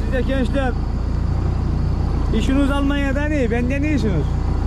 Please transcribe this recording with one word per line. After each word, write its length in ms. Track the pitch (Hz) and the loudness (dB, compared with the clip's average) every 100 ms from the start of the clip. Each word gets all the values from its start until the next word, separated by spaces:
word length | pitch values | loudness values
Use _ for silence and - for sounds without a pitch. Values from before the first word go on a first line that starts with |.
| - | 0
size 160 | 262 | 0
gençler. 500 | 240 269 247 277 262 233 - - - - - - - - - - - - - - - 220 | 0 0 0 0 0 -2 -2 -2 -2 -2 0 0 0 0 -2 0 0 0 0 0 0 0
İşiniz 340 | 254 269 277 | 2 2 2
Almanya'dan 600 | 285 277 285 277 269 302 | 2 0 0 0 0 0
iyi, 200 | 302 233 | 0 0
benden 320 | 240 247 277 | 0 0 0
iyisiniz. 420 | 302 285 214 165 - - - - | 0 0 0 0 0 0 0 0